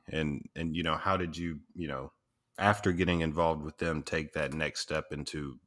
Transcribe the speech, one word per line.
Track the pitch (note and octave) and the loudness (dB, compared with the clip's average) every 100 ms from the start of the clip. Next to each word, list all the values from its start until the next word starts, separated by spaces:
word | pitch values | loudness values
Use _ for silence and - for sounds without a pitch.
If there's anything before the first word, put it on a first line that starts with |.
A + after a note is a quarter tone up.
| - | -6
And, | D#2 D2+ C#2 - | -2 0 -2 -6
and, | - E2 D#2+ | -6 -4 0
you | |
know, | E2 D2+ | 0 0
how | G2 F#2+ | 0 0
did | F2 D#2+ | -2 -4
you, | E2+ D2+ - | -6 -6 -12
you | - D#2+ | -8 -6
know, | C2+ C2+ _ _ _ _ - | -6 -8 _ _ _ _ 2
after | G2+ G#2 G2 | 4 4 4
getting | F2 F2+ F2 | 4 4 4
involved | D#2+ D2+ E2 D#2+ | 4 4 4 2
with | D2+ - | -4 -4
them, | E2+ D#2 | -2 -2
take | D2 E2 D2+ | -2 -4 -2
that | D#2+ C#2+ | -2 -2
next | D2+ D2+ - | 0 -2 -2
step | - D#2 - | -4 -4 -4
into, | C#2+ C#2+ D#2 C#2+ C2 | -8 -6 -6 -6 -10